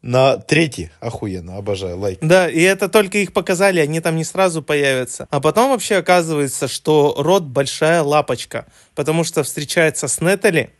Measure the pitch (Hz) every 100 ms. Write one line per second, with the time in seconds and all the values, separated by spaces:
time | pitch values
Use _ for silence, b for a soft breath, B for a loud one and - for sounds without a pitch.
0 | - 127 135 123 - 151 165 - 82 _
1 | 120 - 107 92 85 92 101 95 95 87
2 | 101 92 160 185 175 147 180 196 202 220
3 | 196 208 185 202 180 180 196 185 147 160
4 | 170 165 160 180 190 160 143 151 143 131
5 | 127 - 135 143 151 156 262 254 - 196
6 | 170 180 165 151 139 - 135 - - 156
7 | 143 - 147 196 156 127 139 - 160 170
8 | 143 151 143 123 - 113 - b b -
9 | 143 156 165 - 139 - 143 - 160 -
10 | 139 - 165 196 214 165 120 _